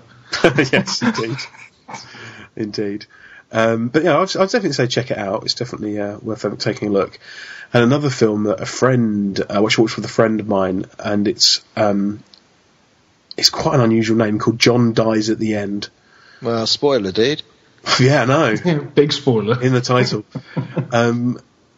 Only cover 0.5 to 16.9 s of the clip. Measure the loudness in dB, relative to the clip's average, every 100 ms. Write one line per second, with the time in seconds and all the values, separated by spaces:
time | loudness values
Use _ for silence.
0.5 | 4 2 2 0 -2 -2 -2 -4 -6 -10
1.5 | -18 -20 _ -18 -18 -18 -20 -20 -20 -16
2.5 | -8 -8 -4 -6 -6 -12 -20 -20 -20 -8
3.5 | 0 2 2 0 2 2 2 2 0 0
4.5 | 0 -2 0 0 0 -2 -4 -4 -4 -4
5.5 | -6 -6 -8 -6 -4 -6 -8 -8 -6 -4
6.5 | -4 -4 -2 0 0 0 -6 -20 -20 -18
7.5 | -18 -2 2 4 4 0 2 2 2 0
8.5 | -2 -4 0 2 4 2 0 -2 -2 -2
9.5 | 0 2 2 2 0 -6 2 2 2 -2
10.5 | 0 0 -2 -6 -8 -4 0 0 2 2
11.5 | 2 -4 -2 0 0 -2 -6 -14 -20 _
12.5 | _ _ _ _ _ _ _ -20 -4 -4
13.5 | -2 0 2 4 2 2 2 0 0 -2
14.5 | 2 4 4 2 2 2 0 0 -2 -2
15.5 | -2 -4 -6 -8 _ _ _ -20 -10 -4
16.5 | -2 -2 0 2